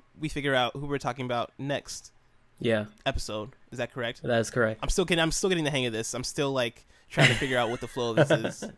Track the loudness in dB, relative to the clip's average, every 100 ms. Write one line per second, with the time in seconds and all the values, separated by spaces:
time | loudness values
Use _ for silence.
0 | _ -8 -6 -2 2 2 2 -2 -4 -4
1 | -4 -4 -2 -2 -4 -6 -4 -4 -6 -14
2 | -16 _ _ _ _ -4 0 0 -2 -6
3 | -4 -4 -4 -8 -10 -14 -14 -8 -6 -4
4 | -6 -6 0 0 2 2 0 0 0 2
5 | 2 4 2 2 2 2 2 2 0 -2
6 | -4 -4 -6 -2 0 0 -2 -4 _ -20
7 | -6 4 4 4 2 2 2 -2 -6 -4
8 | 0 4 4 4 0 -6 -12